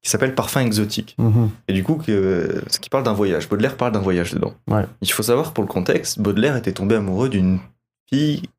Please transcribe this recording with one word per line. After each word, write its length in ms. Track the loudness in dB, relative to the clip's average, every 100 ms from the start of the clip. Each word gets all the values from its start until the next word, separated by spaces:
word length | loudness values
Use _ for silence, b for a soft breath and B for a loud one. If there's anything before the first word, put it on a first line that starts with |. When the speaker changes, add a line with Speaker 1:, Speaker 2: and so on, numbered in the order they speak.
Speaker 1:
qui 80 | -2
s'appelle 260 | 0 0 0
Parfum 260 | -2 0
exotique. 540 | 2 2 0 -4 -8 0
Speaker 2:
Mhm. 320 | 2 4 2 -2 -2
Speaker 1:
Et 60 |
du 100 | -2
coup, 120 | 0 -2
que, 680 | 0 2 2 0 0 -4 -4
ce 120 | -8
qui 100 | -2
parle 140 | -2
d'un 100 | 0
voyage. 360 | 2 2 0 -2
Baudelaire 260 | 0 0 0
parle 140 | -2
d'un 80 | 0
voyage 320 | 2 0 0
dedans. 200 | -2 -4 -6 -2
Speaker 2:
Ouais. 180 | 0 0 -4
Speaker 1:
Il 100 | -4
faut 120 | -2
savoir, 300 | 2 2 0
pour 100 | -2
le 60 | -2
contexte, 500 | -2 0 0 -2 -2
Baudelaire 360 | 0 2 2 0
était 160 | -2
tombé 220 | -2 0 0
amoureux 340 | 0 0 0
d'une 300 | 2 2 0 -4 _ _ _ _
fille 340 | 0 0 -2 -8